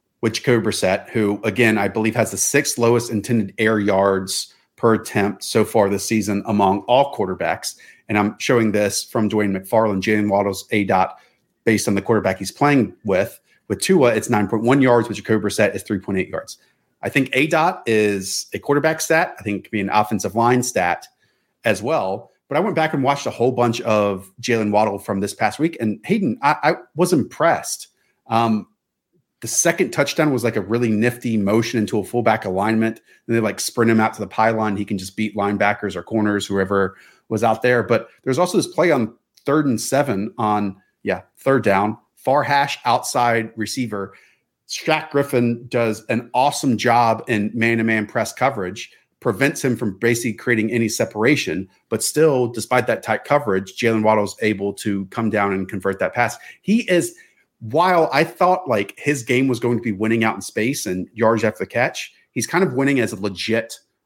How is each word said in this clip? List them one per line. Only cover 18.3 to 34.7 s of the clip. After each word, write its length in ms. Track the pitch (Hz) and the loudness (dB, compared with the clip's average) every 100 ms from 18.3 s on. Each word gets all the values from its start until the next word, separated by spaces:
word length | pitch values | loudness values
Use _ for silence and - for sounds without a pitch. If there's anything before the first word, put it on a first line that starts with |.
| - - | -8 -8
a 60 | 98 | -8
quarterback 420 | - 143 156 160 | -2 0 2 -2
stat. 340 | - 160 180 - | 0 0 0 -4
I 40 | |
think 160 | 110 101 | -6 -6
it 40 | |
could 80 | - | -4
be 80 | 107 | -4
an 100 | 98 | 0
offensive 440 | 107 104 104 98 | 0 0 -2 -2
line 280 | 104 117 123 | 2 4 4
stat 440 | 123 - 87 87 - _ _ _ _ _ | 2 0 0 -2 -8 _ _ _ _ _
as 180 | 117 101 | -2 -2
well. 480 | 107 156 95 98 - _ _ | -2 -2 -2 -6 -10 _ _
But 80 | 139 | -2
I 40 | |
went 160 | 208 160 | 0 0
back 180 | 156 | 0
and 80 | 147 | 0
watched 240 | 131 139 127 | 0 0 -4
a 40 | |
whole 200 | - 120 | 0 0
bunch 280 | 120 120 110 | 2 0 0
of 520 | - 107 104 95 98 - | 0 2 2 -2 -8 -10
Jaylen 300 | 120 113 107 | -2 0 2
Waddle 280 | 104 107 101 | 2 2 -2
from 220 | - 98 | -4 -2
this 140 | 98 | -4
past 240 | - 110 - | -2 -2 0
week. 180 | 160 - | -2 -2
And 180 | 113 101 | -4 -4
Hayden, 340 | - 226 180 - | -2 0 0 0
I, 140 | 143 151 | 0 2
I 120 | 147 - - | 0 -2 -4
was 180 | 147 180 | -2 2
impressed. 760 | 165 - - 165 123 - - - _ _ _ - | 2 0 0 2 2 -2 -10 -12 _ _ _ -2
Um, 400 | 113 117 107 - _ _ _ _ _ _ _ | 0 2 0 -2 _ _ _ _ _ _ _
the 80 | 117 | -8
second 420 | - 170 165 135 | -2 0 0 0
touchdown 420 | - 135 - 151 | 0 -2 2 2
was, 120 | 131 | 2
like, 120 | 113 113 | 0 -2
a 40 | |
really 300 | 92 117 120 | -2 0 2
nifty 460 | 107 120 120 123 110 | 2 0 0 -2 0
motion 420 | 98 110 117 117 | 2 2 2 0
into 200 | 104 110 | 0 -2
a 60 | |
fullback 400 | 95 120 117 110 | -2 -2 0 0
alignment. 560 | 101 92 104 110 113 113 _ _ - | -2 -2 0 2 0 -4 _ _ -2
And 100 | 139 | 0
they, 40 | |
like, 180 | 107 98 | 0 -4
sprint 320 | - - 117 | -6 0 4
him 100 | 113 | 4
out 140 | 110 | 2
to 60 | - | -2
the 80 | 98 | -6
pylon. 480 | - 113 113 107 | 0 0 2 -2